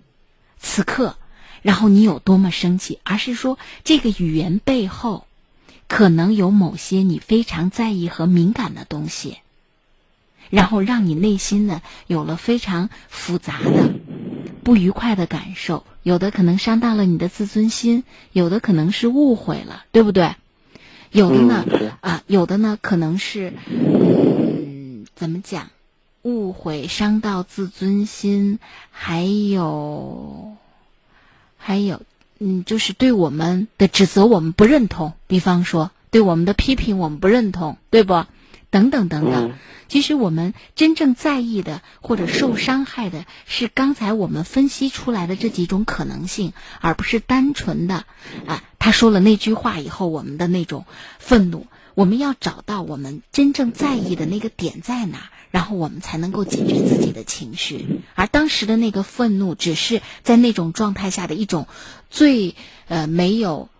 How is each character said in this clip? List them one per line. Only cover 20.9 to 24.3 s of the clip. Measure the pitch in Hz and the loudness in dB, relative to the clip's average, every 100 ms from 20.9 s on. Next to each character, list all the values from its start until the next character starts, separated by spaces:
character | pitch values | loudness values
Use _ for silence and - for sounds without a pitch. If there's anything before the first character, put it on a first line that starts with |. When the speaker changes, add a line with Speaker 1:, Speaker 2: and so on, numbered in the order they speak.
| - - | -20 -2
Speaker 1:
有 | 202 185 | 4 6
的 | 131 | 6
呢， | 123 117 - | 6 4 0
Speaker 2:
嗯， | - | -2
是。 | 107 123 | -2 -6
Speaker 1:
啊， | 180 165 - | -6 -6 0
有 | 196 | 0
的 | 170 196 | 2 0
呢 | 220 208 | 0 -2
可 | - | -2
能 | 180 156 185 | 0 0 -4
是， | - 208 185 - - | -6 -8 -10 -12 -8
嗯， | - - - 175 175 - | -2 2 4 4 4 4